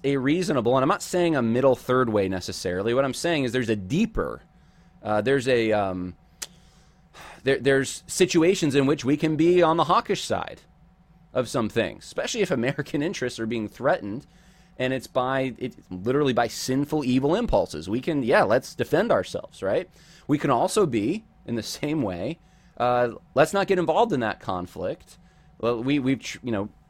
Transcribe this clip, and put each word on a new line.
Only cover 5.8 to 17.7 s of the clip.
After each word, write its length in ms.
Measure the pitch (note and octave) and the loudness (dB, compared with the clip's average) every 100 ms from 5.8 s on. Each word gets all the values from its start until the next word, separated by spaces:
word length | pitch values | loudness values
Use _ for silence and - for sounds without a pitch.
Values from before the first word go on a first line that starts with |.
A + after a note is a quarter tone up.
| G2 F#2 F2+ - _ _ - - - _ _ _ _ - - - | 0 -4 -8 -10 _ _ -16 -16 -20 _ _ _ _ -20 -20 -4
there, 160 | C3 C3+ | 0 2
there's 460 | B2 C3+ C3+ - - | 4 2 2 -6 -10
situations 680 | - F3+ E3+ E3 G3 D#3+ | 0 2 4 4 2 2
in 100 | C#3 | 2
which 220 | C3+ C#3+ - | 2 2 0
we 100 | D3 | 0
can 180 | D#3+ | 0
be 280 | D3+ E3 F3+ | 2 4 4
on 160 | E3 E3 | 4 4
the 60 | |
hawkish 380 | D#3 G3+ - F#3 | 2 0 0 -4
side 380 | - G2 G1+ - - _ - _ _ - - | -4 -4 -6 -12 -20 _ -20 _ _ -20 -6
of 160 | - B2 | -4 -2
some 220 | - G#2+ | 0 0
things, 340 | A#2 F#2+ A1+ | 0 -2 -4
especially 380 | - - - A#3 | -10 -6 -4 -2
if 80 | F#3+ | 0
American 520 | C#3 A#2+ - C#3 D3+ | 0 0 -2 -4 -2
interests 380 | D#3 G3+ B2 - | -2 -2 -6 -4
are 60 | A2+ | -4
being 220 | A#2 G#2 | -4 -6
threatened, 580 | - B2+ F3+ G2+ A2 - - - - _ - | -4 -2 0 -2 -10 -12 -20 -20 -20 _ -6
and 140 | B2+ | -4
it's 140 | C3 - | -4 -4
by, 480 | C3+ B2+ C3+ C3 A2+ | -2 0 0 -2 -4
it's 220 | B2+ - - | -10 -10 -14
literally 460 | F#2 G#2 C#3 C#3+ | -6 0 2 2
by 140 | A#2+ A#2+ | 2 0
sinful, 540 | - - C3 C#3+ D#3 | -2 -2 -2 0 -2
evil 320 | C3 B2+ C#3+ | 2 2 2
impulses. 540 | F#3 A#3 G#2 E2+ | 2 2 2 0